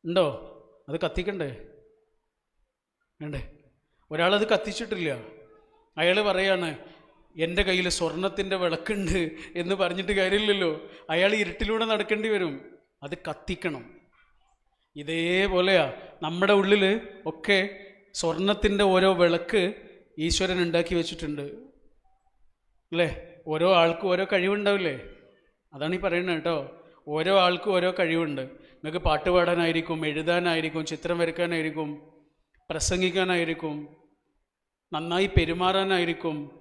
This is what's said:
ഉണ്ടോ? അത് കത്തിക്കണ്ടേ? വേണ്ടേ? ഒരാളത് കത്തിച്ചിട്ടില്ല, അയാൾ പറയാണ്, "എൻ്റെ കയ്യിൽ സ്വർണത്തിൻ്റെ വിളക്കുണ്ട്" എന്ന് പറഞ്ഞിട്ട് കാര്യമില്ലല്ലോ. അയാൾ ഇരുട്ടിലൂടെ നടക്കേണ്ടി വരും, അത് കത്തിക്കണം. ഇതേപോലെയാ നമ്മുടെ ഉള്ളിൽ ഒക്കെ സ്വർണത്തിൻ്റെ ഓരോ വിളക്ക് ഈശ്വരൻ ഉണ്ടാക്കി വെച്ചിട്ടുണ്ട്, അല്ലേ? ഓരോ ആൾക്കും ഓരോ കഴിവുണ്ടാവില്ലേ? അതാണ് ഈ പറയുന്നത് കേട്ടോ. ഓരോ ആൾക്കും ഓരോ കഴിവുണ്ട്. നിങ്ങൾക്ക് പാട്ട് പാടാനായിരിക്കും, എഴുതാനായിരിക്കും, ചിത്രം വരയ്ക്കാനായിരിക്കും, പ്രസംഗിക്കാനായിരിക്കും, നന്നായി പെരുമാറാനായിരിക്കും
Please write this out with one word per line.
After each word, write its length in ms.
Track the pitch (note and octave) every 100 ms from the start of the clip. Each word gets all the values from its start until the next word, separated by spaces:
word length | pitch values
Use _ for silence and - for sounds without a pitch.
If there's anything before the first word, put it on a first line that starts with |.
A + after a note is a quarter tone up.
ഉണ്ടോ? 220 | E3+ F3+ D#3 A#2+ - - - _
അത് 120 | - E3
കത്തിക്കണ്ടേ? 520 | F3 - F#3 G3 C#3+ B2 - - _ _ _ _ _ _ _ _ _ _ _ _ _ _
വേണ്ടേ? 220 | D3+ C#3+ - - _ _ _ _ _
ഒരാളത് 360 | D#3 E3+ G3+ A3
കത്തിച്ചിട്ടില്ല, 640 | G#3+ A3 - A3+ G3+ D#3+ B2 A2+ - - _ _ _ _ -
അയാൾ 200 | E3+ F#3+
പറയാണ്, 480 | G#3 F#3 G3 F#3 E3+ C#3+ - - _ _ _ E3
"എൻ്റെ 260 | E3 F3
കയ്യിൽ 240 | F#3+ F#3 F3+
സ്വർണത്തിൻ്റെ 680 | - E3 D3+ F#3+ F#3+ F#3+ F#3+
വിളക്കുണ്ട്" 640 | F3 E3 - G#3 F3+ F3+ D#3+ - - F3
എന്ന് 180 | F3
പറഞ്ഞിട്ട് 380 | F#3+ F3 F3 F#3+
കാര്യമില്ലല്ലോ. 600 | G3 F#3 G3+ G#3+ G3+ F3 D3+ - - -
അയാൾ 200 | E3 F#3+
ഇരുട്ടിലൂടെ 500 | G#3+ G3 E3+ G3 A3 A3+
നടക്കേണ്ടി 420 | G#3+ F#3+ G#3+ A3
വരും, 260 | G#3 F3 C#3 - - _ _
അത് 120 | C#3+ F3
കത്തിക്കണം. 680 | - D3+ - F3+ F3+ C#3 A2+ - _ _ _ _ _ _ _ _ _ D3
ഇതേപോലെയാ 880 | D3 E3 E3+ F#3 G3 F#3 F#3 F#3 C#3 - - -
നമ്മുടെ 340 | D#3+ F3 G3
ഉള്ളിൽ 300 | G3+ F#3+ G#3 F#3+ A3 - - -
ഒക്കെ 320 | - - G3 G3 G3 - - _
സ്വർണത്തിൻ്റെ 680 | - E3 D#3+ F#3+ G#3 G#3 G3+
ഓരോ 240 | G3+ F#3 F#3+
വിളക്ക് 500 | F3+ F3 E3+ E3+ G#3+ F3 - - - _ -
ഈശ്വരൻ 400 | D#3+ - F#3+ F#3
ഉണ്ടാക്കി 320 | F3 E3+ E3+
വെച്ചിട്ടുണ്ട്, 520 | F3 E3 D#3+ D#3 D3 C#3+ - - _ _ _ _ _ _ _ _ _ _ _ _
അല്ലേ? 160 | E3 E3 - - - -
ഓരോ 220 | D#3 F3
ആൾക്കും 340 | F3+ E3 E3 G3
ഓരോ 160 | F3+
കഴിവുണ്ടാവില്ലേ? 720 | F#3+ G3 F#3 G#3 G3+ G3+ E3+ C3 - - - _ _ _ _
അതാണ് 220 | C#3 D3+
ഈ 60 | F3+
പറയുന്നത് 360 | F#3 F3 F3+ E3
കേട്ടോ. 200 | D#3+ D#3+ C3+ - - _ -
ഓരോ 260 | D3+ E3+ G3
ആൾക്കും 340 | F3+ F3+ G#3
ഓരോ 180 | F#3 F3+
കഴിവുണ്ട്. 520 | F3+ E3+ E3 D#3+ C#3 C3 - -
നിങ്ങൾക്ക് 300 | _ D#3 E3+
പാട്ട് 260 | F3 D3+ F3+
പാടാനായിരിക്കും, 680 | F3+ F3 F3 E3 E3 D#3+ D#3+ D#3
എഴുതാനായിരിക്കും, 760 | D3 D#3+ F3 F3 E3 D#3+ D#3+
ചിത്രം 320 | D#3 D#3+ E3+ E3+
വരയ്ക്കാനായിരിക്കും, 680 | E3+ E3 F3 E3 D#3 D3+ D3 D3 - - _ _ _ _ _
പ്രസംഗിക്കാനായിരിക്കും, 1040 | D#3 - F#3 F#3 F3+ F#3 F3 E3 E3 D#3 D3 D3 - _ _ _ _ _ _ _ _ _
നന്നായി 340 | D#3 E3 F3 G3
പെരുമാറാനായിരിക്കും 1120 | F#3+ D#3+ E3 F3+ F#3+ F#3+ F#3 E3+ E3 E3 D3+ D3 -